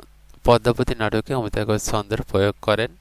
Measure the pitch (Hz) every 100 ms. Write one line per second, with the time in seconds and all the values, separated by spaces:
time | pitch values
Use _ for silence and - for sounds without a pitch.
0 | - - - - - 120 117 117 127 113
1 | 107 110 - 135 107 - 107 107 - 110
2 | 101 113 - 98 101 - - 104 120 -